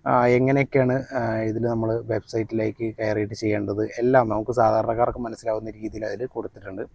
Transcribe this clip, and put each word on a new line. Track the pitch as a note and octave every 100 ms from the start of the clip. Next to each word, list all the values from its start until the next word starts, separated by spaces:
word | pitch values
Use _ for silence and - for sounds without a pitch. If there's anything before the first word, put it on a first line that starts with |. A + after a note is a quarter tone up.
| C3+
ആ, | B2+ B2
എങ്ങനെയൊക്കെയാണ്, | B2 C3 C#3 C3 C#3 B2+ C3 C3
ആ, | C3 A2+ A2
ഇതിൽ | A2+ A2+
നമ്മൾ | A#2+ A#2 A2 A2+
വെബ്സൈറ്റിലേക്ക് | A2+ G#2+ - A2+ A2 A2 A2 G#2+ A2+ G#2+
കയറിയിട്ട് | G#2+ G#2+ G#2
ചെയ്യേണ്ടത് | G#2+ G#2+ G#2+ G2+ G2+
എല്ലാം | G#2+ A#2+ B2 C3 A2+
നമുക്ക് | G#2+ A2
സാധാരണക്കാർക്ക് | A#2+ A2 A2 A2 A2+ B2 A#2+
മനസ്സിലാവുന്ന | A#2+ A2 A2+ A2 A2
രീതിയിൽ | G#2+ G#2+ G#2+
അതിൽ | G#2+ G#2 B2+
കൊടുത്തിട്ടുണ്ട്. | A#2 G2+ - G2 F#2+ C#3